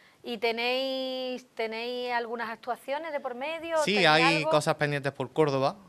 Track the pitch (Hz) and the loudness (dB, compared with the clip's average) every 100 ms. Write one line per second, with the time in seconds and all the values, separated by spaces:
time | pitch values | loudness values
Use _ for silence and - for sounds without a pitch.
0 | - _ - 233 233 226 240 254 269 262 | -20 _ -8 -2 0 0 0 0 0 -2
1 | 262 254 254 247 254 - 226 220 233 247 | -4 -4 -6 -8 -10 -6 -6 -4 -6 -6
2 | 247 240 233 233 220 226 - 226 - 285 | -2 -2 -2 -6 -6 -8 -8 -8 -4 -6
3 | 330 285 269 240 285 330 330 330 294 208 | -4 -6 -6 -6 -6 -6 -2 0 2 4
4 | 165 156 165 160 156 156 147 151 147 143 | 6 6 6 2 2 2 2 0 0 -2
5 | 135 - 123 - 151 135 135 208 | -2 -4 -2 2 2 4 0 -2